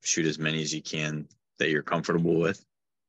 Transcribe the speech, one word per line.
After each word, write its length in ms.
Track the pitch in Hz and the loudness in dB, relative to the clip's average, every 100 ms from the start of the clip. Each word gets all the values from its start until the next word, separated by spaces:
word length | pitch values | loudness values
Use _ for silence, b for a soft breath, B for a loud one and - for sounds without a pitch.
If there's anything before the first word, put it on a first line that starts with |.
shoot 240 | - - 80 | -2 0 0
as 140 | 76 | 0
many 200 | 78 80 | -2 -2
as 100 | 78 | -4
you 80 | 78 | -6
can 460 | - 80 78 76 76 _ _ - | -6 -4 -4 -4 -8 _ _ -2
that 100 | 76 | 0
you're 140 | 78 | 0
comfortable 560 | - 85 78 85 85 82 | 0 -2 2 2 4 4
with. 260 | 82 - - _ _ _ | 2 0 -8 _ _ _